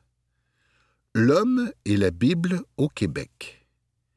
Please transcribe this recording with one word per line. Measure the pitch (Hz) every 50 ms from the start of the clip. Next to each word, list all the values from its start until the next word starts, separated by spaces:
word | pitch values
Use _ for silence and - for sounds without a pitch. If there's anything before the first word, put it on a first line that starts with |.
| _ _ _ _ _ _ _ _ _ _ _ _ _ _ _ _ _ _ _ _ _ _ -
L'homme | 110 113 127 151 185 220 254 254 254 240 208 - _ -
et | 101 104
la | 101 98 90
Bible | 85 85 113 139 180 170 170 180 185 175 - - _
au | - -
Québec. | 151 - - - 82 - - 65 - _ - - - - _ _ _ _ _ _ _ _ _ _ _ _